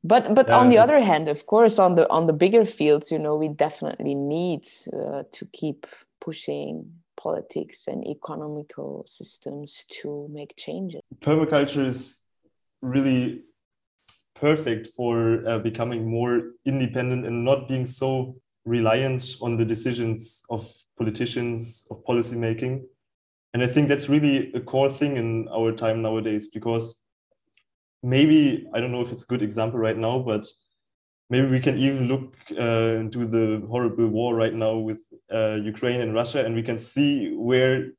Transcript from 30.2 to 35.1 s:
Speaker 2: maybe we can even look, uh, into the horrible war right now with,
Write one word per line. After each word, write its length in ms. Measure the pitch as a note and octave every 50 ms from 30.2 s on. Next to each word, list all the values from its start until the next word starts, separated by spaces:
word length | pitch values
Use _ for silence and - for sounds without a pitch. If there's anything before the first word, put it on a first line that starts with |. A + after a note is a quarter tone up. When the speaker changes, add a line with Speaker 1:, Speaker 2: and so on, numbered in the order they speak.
| B2+ A#2+ G#2+ G#2+ G#2+ - - _ _ _ _ _ _ _ _ _ _ _ _ _ _ _
Speaker 2:
maybe 160 | B2 B2+ C3+ C3+
we 120 | C3 B2+
can 180 | B2+ D3 B2+ G#2
even 280 | C3 C#3 C#3 C3+ B2+ A#2+
look, 260 | C3 C3+ C3 - _ _ _ - - F#2
uh, 380 | A#2+ A#2 A2+ A2+ A2+ A2+ A2+ A2+
into 240 | A2 G#2+ G#2 B2 A#2+
the 380 | A2 A2+ A2+ A2+ A2 G#2+ A2 G#2 A2
horrible 400 | A#2 B2 B2 A2+ G#2 A#2 A#2 A2
war 260 | G#2+ A2 A#2+ A#2+ A#2+
right 200 | A2+ A2 A2 A2+
now 220 | A2+ A2 A2 A2
with, 240 | A2+ A2 A2 G#2+ G#2+ _ _